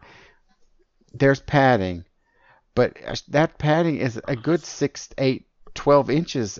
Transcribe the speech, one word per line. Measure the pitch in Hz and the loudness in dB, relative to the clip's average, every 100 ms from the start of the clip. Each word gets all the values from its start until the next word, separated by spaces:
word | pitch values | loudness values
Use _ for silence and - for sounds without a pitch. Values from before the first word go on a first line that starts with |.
| - - - _ _ _ _ _ _ _ _ | -20 -20 -20 _ _ _ _ _ _ _ _
"There's | 120 139 139 | 0 2 2
padding." | - 147 131 120 92 87 - _ _ _ _ _ _ | 0 2 4 4 0 -6 -12 _ _ _ _ _ _
But | - 123 - 58 - - | 0 0 -2 -12 -12 -4
that | 139 160 - | 0 0 -2
padding | 151 156 170 135 | 0 2 0 -2
is | 123 123 - | -4 -6 -8
a | 127 | -6
good | 143 165 | -2 -4
six, | - - 143 - - - | -4 -6 -6 -6 -14 -4
eight, | 135 120 - _ - | -2 -2 -8 _ -16
twelve | - 147 143 120 | -4 4 4 4
inches | 147 170 139 104 | -2 -2 -4 -6